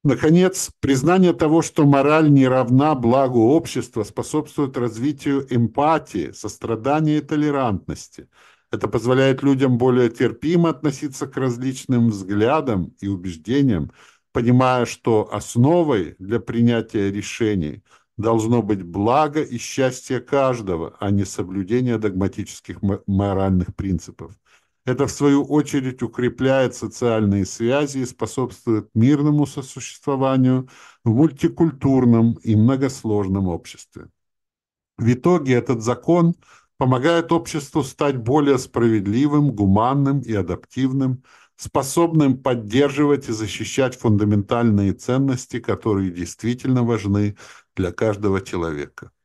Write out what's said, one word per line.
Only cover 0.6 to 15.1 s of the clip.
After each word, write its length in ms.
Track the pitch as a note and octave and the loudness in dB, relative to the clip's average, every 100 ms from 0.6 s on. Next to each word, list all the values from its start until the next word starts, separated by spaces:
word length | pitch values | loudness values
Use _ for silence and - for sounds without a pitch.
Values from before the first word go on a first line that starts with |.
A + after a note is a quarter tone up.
| - _ | -10 _
признание 520 | - C3+ D3 F#3 F3+ | -2 0 2 4 4
того, 300 | E3+ D#3 E3 | 2 2 2
что 240 | D#3 - C#3+ | 0 2 4
мораль 460 | C#3 C#3 D#3 D3+ | 4 4 4 6
не 160 | C#3 C3 | 6 6
равна 480 | C3 A#2+ B2+ D3+ C#3 | 2 4 2 2 2
благу 460 | A#2 C3 C3 B2+ A2 | 2 2 2 4 4
общества, 520 | D#3+ E3 C#3 A2 A#2 | 2 0 -8 -6 -8
способствует 760 | G2+ - A2+ D3+ D3+ - C#3 C3 | -8 -8 -4 -6 -6 -4 -4 -2
развитию 720 | A#2+ A2 C#3 D3 D3 C#3 C3+ | -4 -2 -6 -4 -2 -2 -2
эмпатии, 800 | B2 A2+ C3+ D3 D#3 - G2 D2 | -2 0 0 2 0 -2 -8 -8
сострадания 880 | - G#2 - A2 A2+ A#2+ D3+ D#3 D3+ | -8 -12 -10 -8 -4 -2 0 0 0
и 20 | |
толерантности. 1080 | C#3+ D#3 D3+ C#3 B2 F#2+ - C#2 - - - _ _ _ _ | -2 -2 0 0 -2 -4 -8 -12 -14 -20 -20 _ _ _ _
Это 160 | A2 A2+ | -6 -4
позволяет 560 | A2+ A2+ B2+ C3+ C3 | -2 0 2 4 2
людям 340 | C#3 C3+ C3+ A#2+ | 0 2 2 2
более 320 | B2+ B2 A#2+ | 2 4 2
терпимо 600 | - A#2+ - D3 F3 E3 | 0 -2 -2 0 2 2
относиться 580 | - D3 C#3 D3 C3+ - | 0 -4 -4 -10 -8 -10
к 80 | C#3 | -4
различным 720 | C3 A#2+ C3 C3 - B2 A#2 | -4 -4 -6 -8 -2 2 2
взглядам 840 | G2+ F#2 G#2 A2+ D#3 C#3 G2 E2+ _ | 0 -4 0 2 2 0 -2 -4 _
и 60 | G2 | -6
убеждениям, 840 | F#2+ F#2 D#2+ F2+ C3+ C#3 F#2 C#2 _ - _ _ | -6 -8 -10 -2 2 2 0 -4 _ -20 _ _
понимая, 520 | - A#2 B2 B2+ B2 | -2 2 4 4 2
что 480 | A#2 - - | -2 -4 0